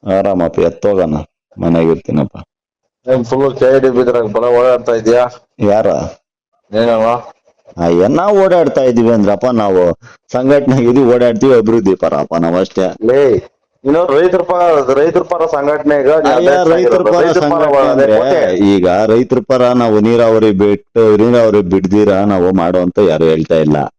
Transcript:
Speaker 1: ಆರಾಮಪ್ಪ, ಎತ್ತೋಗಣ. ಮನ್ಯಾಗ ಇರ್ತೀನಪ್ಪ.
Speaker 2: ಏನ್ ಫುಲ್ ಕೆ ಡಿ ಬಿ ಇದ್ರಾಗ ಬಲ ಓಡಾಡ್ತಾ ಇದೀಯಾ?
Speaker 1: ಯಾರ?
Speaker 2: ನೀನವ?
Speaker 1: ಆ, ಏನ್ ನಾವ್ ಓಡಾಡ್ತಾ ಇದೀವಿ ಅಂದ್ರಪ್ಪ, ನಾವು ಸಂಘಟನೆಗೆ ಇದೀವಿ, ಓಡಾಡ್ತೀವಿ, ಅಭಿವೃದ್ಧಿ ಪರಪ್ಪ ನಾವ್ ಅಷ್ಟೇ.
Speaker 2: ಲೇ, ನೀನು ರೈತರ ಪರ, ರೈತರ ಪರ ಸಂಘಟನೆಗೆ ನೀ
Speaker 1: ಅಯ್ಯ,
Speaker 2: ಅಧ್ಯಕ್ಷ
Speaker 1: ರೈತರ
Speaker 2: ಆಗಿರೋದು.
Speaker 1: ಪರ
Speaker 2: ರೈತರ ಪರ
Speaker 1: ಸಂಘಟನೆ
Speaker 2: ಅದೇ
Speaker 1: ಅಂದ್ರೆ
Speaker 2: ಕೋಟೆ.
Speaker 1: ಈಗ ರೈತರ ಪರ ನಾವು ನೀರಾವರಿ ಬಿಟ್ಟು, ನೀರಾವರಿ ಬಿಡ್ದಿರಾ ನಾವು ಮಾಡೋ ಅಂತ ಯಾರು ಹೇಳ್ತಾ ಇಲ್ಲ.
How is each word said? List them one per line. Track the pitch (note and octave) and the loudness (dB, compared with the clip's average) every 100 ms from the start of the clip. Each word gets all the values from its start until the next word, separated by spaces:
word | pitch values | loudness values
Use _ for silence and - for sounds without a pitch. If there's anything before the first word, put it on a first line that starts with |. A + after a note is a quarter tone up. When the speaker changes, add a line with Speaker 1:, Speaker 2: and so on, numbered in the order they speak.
| G2+ | -2
Speaker 1:
ಆರಾಮಪ್ಪ, | F#2+ G2 F#2+ E2+ - | -2 0 -2 -2 -2
ಎತ್ತೋಗಣ. | E2+ E2 G2+ G2 E2+ D2+ D2+ _ _ - | -4 -2 -4 -2 -2 -4 -10 _ _ -6
ಮನ್ಯಾಗ | F2 E2 E2 | -2 0 0
ಇರ್ತೀನಪ್ಪ. | E2 - D2 C#2 - - _ _ _ _ _ - | -2 -4 -6 -6 -10 -20 _ _ _ _ _ -4
Speaker 2:
ಏನ್ | C3 A#2 | -4 -2
ಫುಲ್ | C3 C#3 C3 | -2 -2 0
ಕೆ | B2+ C3 | 0 2
ಡಿ | C3 | 2
ಬಿ | B2 | 0
ಇದ್ರಾಗ | B2 A#2+ A2 | 0 -2 -2
ಬಲ | G#2+ | -2
ಓಡಾಡ್ತಾ | A#2+ A#2+ B2+ B2 A#2 | 0 0 2 0 -2
ಇದೀಯಾ? | A#2 A2 A#2+ B2 - _ _ | -4 0 0 0 -6 _ _
Speaker 1:
ಯಾರ? | G#2 G#2 G#2+ D#2 D2 - _ _ _ _ _ | -2 0 0 -2 -6 -14 _ _ _ _ _
Speaker 2:
ನೀನವ? | G#2 A#2 A2+ A2+ A#2+ - - _ _ _ - | -4 -2 0 0 -4 -8 -20 _ _ _ -6
Speaker 1:
ಆ, | E2+ | -2
ಏನ್ | E2+ G2 D3+ | 0 0 0
ನಾವ್ | G3 G3+ | 0 0
ಓಡಾಡ್ತಾ | F#3+ F3 D3 B2+ | 2 2 0 0
ಇದೀವಿ | C3 A#2+ A2+ | 0 0 0
ಅಂದ್ರಪ್ಪ, | A#2 G2+ G2+ B2+ | 0 0 -2 -2
ನಾವು | A#2 G2+ F#2 F2 E2 - - _ | -2 0 0 0 -2 -12 -20 _
ಸಂಘಟನೆಗೆ | B2 C3 C#3+ C3 C3+ A#2+ | -4 0 0 2 0 0
ಇದೀವಿ, | B2 B2+ | 2 2
ಓಡಾಡ್ತೀವಿ, | B2 B2 A2 C3+ B2 | 2 0 0 2 2
ಅಭಿವೃದ್ಧಿ | A2 A2+ G2 F2+ | 2 0 0 -2
ಪರಪ್ಪ | D#2+ D2 C#2+ E2 | -2 -4 -4 -4
ನಾವ್ | E2+ F2 | -2 -2
ಅಷ್ಟೇ. | G2 - F#2 - | -4 -4 -6 -4
Speaker 2:
ಲೇ, | A2 C3 C#3 G2+ - _ _ _ C3+ | -2 0 2 0 -6 _ _ _ -4
ನೀನು | D#3 F3+ | -2 0
ರೈತರ | C#3 F3+ F3+ | 0 0 -2
ಪರ, | E3+ F3+ F3 D#3 C3 | -2 -2 0 0 0
ರೈತರ | C3+ D#3+ D#3 | 0 0 -2
ಪರ | - F3 D#3+ | -4 -4 -4
ಸಂಘಟನೆಗೆ | D3 C#3+ D3+ D3 D3 C3+ | -2 -2 -2 0 0 2
ನೀ | |
Speaker 1:
ಅಯ್ಯ, | D#3 D#3 D#3 F3 | 0 0 0 2
Speaker 2:
ಅಧ್ಯಕ್ಷ | F#3 | 2
Speaker 1:
ರೈತರ | E3+ | 2
Speaker 2:
ಆಗಿರೋದು. | E3 F3 F3+ | 0 0 0
Speaker 1:
ಪರ | F3+ F3 | 0 0
Speaker 2:
ರೈತರ | E3+ E3+ | 0 0
ಪರ | D3 | 0
Speaker 1:
ಸಂಘಟನೆ | E3 D3+ C#3+ | -2 0 0
Speaker 2:
ಅದೇ | C3 | 0
Speaker 1:
ಅಂದ್ರೆ | B2+ C3+ G#2+ | 2 2 2
Speaker 2:
ಕೋಟೆ. | C3+ E3+ B2 F2+ | 0 0 0 0
Speaker 1:
ಈಗ | G2+ G2 F2+ | 2 2 2
ರೈತರ | F2+ G#2+ A2+ B2 B2+ G#2+ | 0 0 0 0 -2 -2
ಪರ | B2+ | 0
ನಾವು | B2 B2 A#2 G#2+ | 0 2 2 2
ನೀರಾವರಿ | G#2+ A#2 A#2 A2+ A2 | 2 2 2 2 2
ಬಿಟ್ಟು, | G2 G#2 G2+ _ - A2+ G#2+ | 2 0 0 _ 0 2 4
ನೀರಾವರಿ | A#2 A#2+ A2+ G#2 | 2 2 2 2
ಬಿಡ್ದಿರಾ | F#2 F#2+ F#2 G2+ G#2 F#2+ | 0 -2 0 0 2 0
ನಾವು | G2+ F#2+ F2+ | 0 0 0
ಮಾಡೋ | F#2+ E2+ F2+ | 0 0 0
ಅಂತ | F2+ F#2+ | -2 0
ಯಾರು | G2 D#2 | 0 2
ಹೇಳ್ತಾ | D#2+ D#2+ D#2 E2 | 0 0 0 0
ಇಲ್ಲ. | D2+ D2 C#2 | 2 0 -2